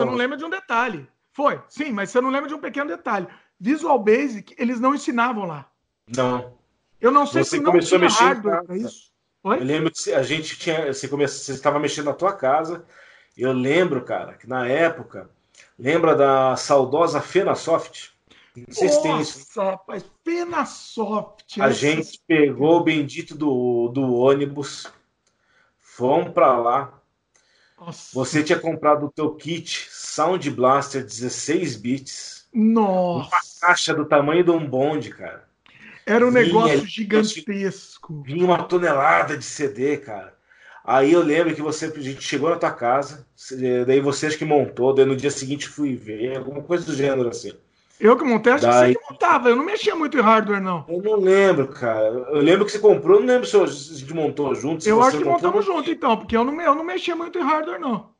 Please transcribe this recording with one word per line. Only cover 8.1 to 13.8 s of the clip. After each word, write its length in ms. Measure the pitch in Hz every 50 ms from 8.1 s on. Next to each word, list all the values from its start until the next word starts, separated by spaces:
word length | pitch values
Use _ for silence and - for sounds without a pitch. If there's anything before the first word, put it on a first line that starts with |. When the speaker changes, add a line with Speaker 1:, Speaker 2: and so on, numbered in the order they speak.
Speaker 1:
mexer 140 | - 220 240
em 20 |
Speaker 2:
hardware 280 | 262 277 226 202 208 180
Speaker 1:
casa. 100 | 170 180
Speaker 2:
pra 100 | 175 180
isso. 340 | 196 233 226 - - _ _ _ _ _ _ _ _ -
Oi? 140 | 190 226 -
Speaker 1:
Eu 60 | 127
lembro 260 | 131 147 156 160 165
que 220 | - - - -
a 100 | - 135
gente 360 | 131 120 147 160 156 - - -
tinha, 340 | - 170 156 160 160 139
você 160 | 131 - - 131
começou, 360 | 143 143 147 131 - - -
você 80 | -
estava 260 | 131 123 - 147 143 147
mexendo 280 | 151 143 - 151 147
na 60 | 147
tua 220 | 131 - 170 196 196
casa. 500 | - 135 131 139 156 160 160 175 170 - _ _ - - - _ _ _ _ _
Eu 160 | - 120 131
lembro, 500 | 131 127 123 135 147 175